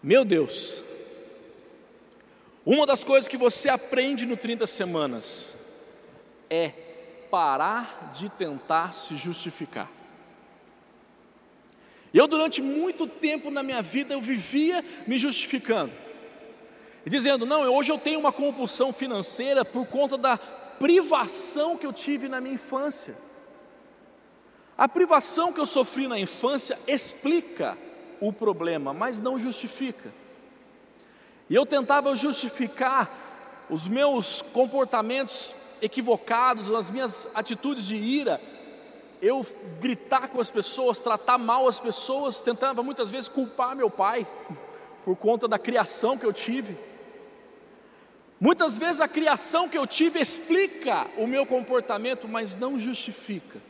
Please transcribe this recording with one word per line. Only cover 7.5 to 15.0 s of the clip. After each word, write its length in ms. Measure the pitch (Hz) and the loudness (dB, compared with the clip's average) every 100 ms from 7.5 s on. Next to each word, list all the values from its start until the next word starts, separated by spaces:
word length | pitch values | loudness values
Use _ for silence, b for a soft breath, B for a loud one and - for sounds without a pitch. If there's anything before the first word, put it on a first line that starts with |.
| 135 160 226 226 - 160 135 | 2 2 0 -4 -12 -14 -10
de 140 | 196 | -10
tentar 640 | - 175 139 - 160 175 | -6 -6 -6 0 0 0
se 240 | 175 - 151 | -6 -8 -6
justificar. 760 | 151 165 175 - 156 - - - - - - - - - - - _ _ _ _ _ _ _ _ _ B B B B | -6 -6 -8 -10 -10 -8 -10 -12 -20 -20 -20 -20 -20 -20 -20 -20 _ _ _ _ _ _ _ _ _ B B B B
Eu, 120 | 359 302 | 6 6
durante 360 | 311 311 - | 6 2 0
muito 440 | 269 285 359 330 320 | -2 -2 -2 -2 -6
tempo 460 | - 311 302 294 | -2 -2 -2 -4
na 100 | 277 | -6
minha 200 | 269 254 | -4 -4
vida, 320 | 175 247 277 | -4 -4 -4
eu 80 | 277 | -4
vivia 640 | 226 254 175 277 311 359 349 B | -2 -4 -2 2 2 2 -4 B